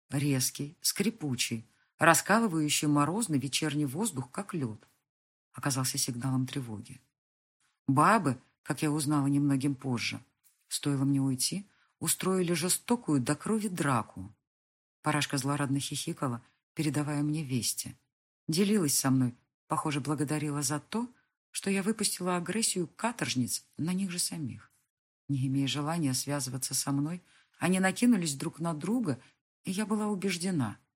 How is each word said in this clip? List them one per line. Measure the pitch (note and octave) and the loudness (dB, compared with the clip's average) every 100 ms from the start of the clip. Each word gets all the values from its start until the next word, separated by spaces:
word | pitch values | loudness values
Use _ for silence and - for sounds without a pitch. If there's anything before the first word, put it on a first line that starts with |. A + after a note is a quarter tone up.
| - | -4
резкий, | C#3 C#3+ C3 B2+ - C#3+ - | 0 2 2 0 -4 -10 -6
скрипучий, | - - G3+ A3+ D3+ A#2+ - A2+ - _ _ - | -2 0 0 -2 -2 -2 -2 -4 -8 _ _ 2
раскалывающий | D#3+ D#3 - G#3+ A3+ D#3+ D3+ - D3+ | 6 6 4 2 2 0 0 2 4
морозный | D3 D3 G3+ A3+ C#3+ | 4 4 0 0 0
вечерний | C3+ - D#3 D3 C#3+ | 0 -2 0 0 -2
воздух, | C#3+ A3 C3 B2+ | -2 -4 -4 -8
как | - - | -8 -6
лёд, | E3+ A#2+ G#2 _ _ _ _ _ _ _ | -4 -4 -6 _ _ _ _ _ _ _
оказался | - C#3+ C3 B2+ C#3 | -6 -2 -2 -2 -2
сигналом | - A#2+ C3+ C3 B2+ | -2 -2 0 0 0
тревоги. | C#3+ A#2+ G#2 - - _ _ _ _ _ _ _ _ - | -4 -6 -8 -12 -18 _ _ _ _ _ _ _ _ 2
Бабы, | C#3 E3+ G#3+ D3 B2 _ _ | 4 6 6 4 -2 _ _
как | - C#3+ | -8 -2
я | D#3 | 0
узнала | D3+ C#3+ D3+ C#3 | 0 2 2 2
немногим | C#3+ C#3+ C3+ C#3+ C3+ | 4 4 2 0 -2
позже, | C3+ A#2 - - - _ _ _ - | -2 -2 -4 -8 -12 _ _ _ -10
стоило | - C#3+ C#3 | -4 -2 2
мне | C#3 C#3 | 2 2
уйти, | C3+ B2+ - F3+ - _ _ - | 2 0 -2 -2 -8 _ _ -6
устроили | E3 - F3 F#3 E3+ | -4 -2 0 2 2
жестокую | E3+ F3+ - - A#3+ G3 C#3+ | 0 0 0 0 0 2 2
до | A#2+ D3 | 2 0
крови | G3+ G#3+ G#3 | 0 -2 -2
драку. | E3+ D3+ A#2+ G2+ - F#2+ - _ _ _ _ _ _ | -2 2 0 -2 -8 -14 -16 _ _ _ _ _ _
Парашка | D3+ D3+ C#3 C#3 | -2 0 0 -2
злорадно | C#3 C#3+ C#3 C#3 | 0 0 0 0
хихикала, | - C#3 - E3 C#3 A#2+ - _ _ | -2 -6 -6 -4 -4 -4 -10 _ _
передавая | - D#3 C#3+ D3 D3 | -4 -2 0 0 0
мне | D3+ D#3 | 0 -2
вести. | C#3 B2+ G2+ - B2 - _ _ _ _ - | -2 -2 -2 -4 -8 -12 _ _ _ _ -2
Делилась | D#3+ G3+ G#3+ D3 - | 2 4 4 2 2
со | C3+ | 4
мной, | C3 B2 - _ _ - | 4 2 -2 _ _ -6
похоже, | D#3+ D#3 C#3+ | -2 -2 -2
благодарила | C3 D3+ D3 D3+ D3 C#3+ | -2 -2 0 -2 -2 -2
за | C#3+ D3 | -2 -4
то, | - A3 A#3+ - _ _ _ | -4 -6 -6 -10 _ _ _
что | - G3+ | -6 -2
я | G3 | 0
выпустила | F#3+ A3 G3+ - F3+ F3+ | 0 0 -2 -2 -2 -2
агрессию | F3 G#3 A3+ F#3 E3 - | -2 -2 0 -2 -4 -4
каторжниц | A3+ A#3+ A#2+ B2 A2+ - - - | -4 -2 -2 0 -2 -4 -8 -6
на | D#3+ | -2
них | F#3 G3 | -2 -2
же | F3 | -4
самих. | - F3 B2+ G2+ - _ _ _ _ _ - | -4 -4 -8 -8 -16 _ _ _ _ _ -4
Не | C#3 C3+ | -2 0
имея | C3+ C3+ | 0 0
желания | C#3 D3 E3+ C#3 | -2 -2 0 0
связываться | B2+ C#3 C#3+ B2+ C3 - | 0 -2 -4 -4 -6 -4
со | - - | -4 -2
мной, | C#3 D3 F3+ - _ _ - | 0 -2 -4 -12 _ _ -4
они | E3+ F#3 | 0 2
накинулись | F#3+ F#3 B3 G#3 E3 C#3 | 2 4 4 4 2 -4
друг | D#3+ - | -6 -4
на | E3+ | -4
друга, | D3+ E3+ B3+ E3+ A#2 - _ _ _ - | -4 -2 0 0 -4 -8 _ _ _ -6
и | |
я | F#3+ G3+ | -4 -2
была | G#3+ G#3+ | 0 0
убеждена, | G3 G3 E3+ F#3+ E3 A2+ - _ | -2 -2 -2 -2 0 -2 -4 _